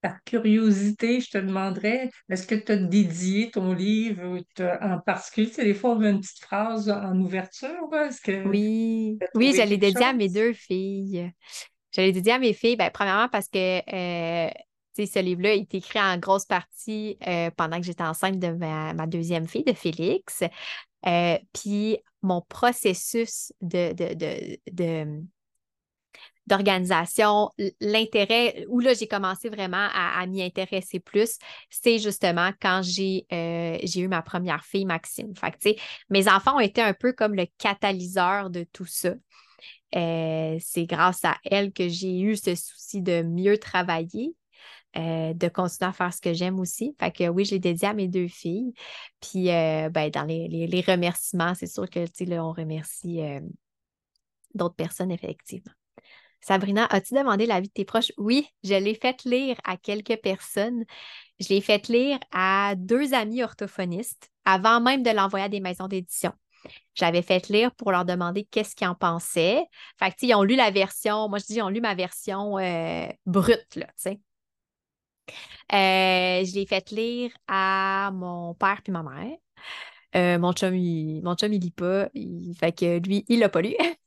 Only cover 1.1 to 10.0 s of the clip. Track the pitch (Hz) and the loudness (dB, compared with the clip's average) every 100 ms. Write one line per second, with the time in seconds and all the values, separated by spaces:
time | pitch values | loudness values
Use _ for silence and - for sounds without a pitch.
1.1 | 254 247 202 190 190 190 185 208 247 262 | 0 0 -2 -2 -2 -2 -2 -2 -2 -4
2.1 | - _ 185 - 214 - 208 185 196 185 | -10 _ -6 -2 -2 2 2 4 4 4
3.1 | 165 180 196 226 208 185 180 196 220 226 | 2 0 2 0 0 0 0 2 2 0
4.1 | 190 180 180 175 - 180 180 214 175 - | -4 -6 -8 -8 -4 -2 0 -2 -2 -2
5.1 | 180 - - 220 - 220 202 254 226 214 | -2 -4 0 0 2 0 2 2 2 4
6.1 | 202 190 - - 202 220 226 208 202 196 | 2 -2 -16 -6 -2 -2 -2 -2 -2 0
7.1 | 185 185 185 185 - 269 349 311 302 294 | 0 0 -2 -6 -10 -10 -8 -4 -2 -2
8.1 | - - 196 196 202 214 220 226 226 220 | -4 -4 -2 0 2 2 0 0 0 -2
9.1 | 214 185 233 254 277 214 202 202 196 | -4 -4 2 4 6 4 4 4 4